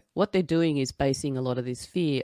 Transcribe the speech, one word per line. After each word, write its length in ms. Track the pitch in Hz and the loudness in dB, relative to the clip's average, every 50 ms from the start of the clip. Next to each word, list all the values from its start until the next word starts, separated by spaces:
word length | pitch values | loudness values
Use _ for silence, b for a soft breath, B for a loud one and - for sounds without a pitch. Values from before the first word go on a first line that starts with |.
| - _ _ | -4 _ _
what 180 | 165 196 - | -2 -2 2
they're 120 | - 185 175 | 2 0 0
doing 340 | - 165 165 165 165 147 143 | 2 2 2 2 2 2 0
is 140 | 135 127 | 0 -2
basing 460 | - - 143 139 135 131 - 143 135 131 | -2 0 0 0 0 0 -2 -4 -2 -2
a 40 | |
lot 160 | 131 127 123 127 | -2 -2 -2 -2
of 80 | 120 | -4
this 180 | 127 127 - - | -6 -8 -8 -10
fear 360 | - - 185 170 151 139 127 | -6 -2 0 0 0 0 -2